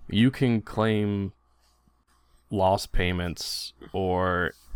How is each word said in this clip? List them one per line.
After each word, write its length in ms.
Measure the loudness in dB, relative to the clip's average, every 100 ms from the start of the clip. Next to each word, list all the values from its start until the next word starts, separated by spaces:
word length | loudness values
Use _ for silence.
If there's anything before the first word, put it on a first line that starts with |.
| -4
you 220 | 4 4
can 300 | 4 2 0
claim 720 | -2 -2 0 2 0 -2 -4 -8 _ _ _ _ _ _ _ _ _ _ -6
loss 340 | 0 2 2 2
payments 880 | 0 2 0 -4 -6 -8 -10 -10 -16 -10
or, 640 | -4 -2 0 0 0 -2 -4 -10